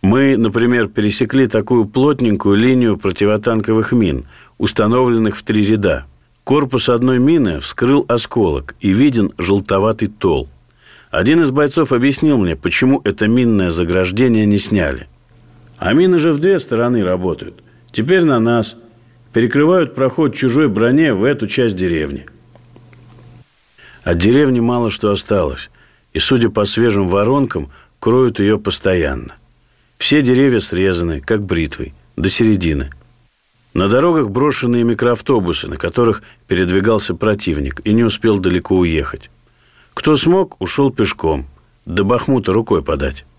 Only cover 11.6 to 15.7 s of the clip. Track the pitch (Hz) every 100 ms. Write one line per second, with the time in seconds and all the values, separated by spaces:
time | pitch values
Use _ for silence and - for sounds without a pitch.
11.6 | 147 156 147 123 135 135 156 135 92 76
12.6 | 90 - 127 139 107 - 107 120 120 107
13.6 | 90 82 87 90 92 98 131 113 104 101
14.6 | - 104 76 64 - _ _ _ _ -
15.6 | -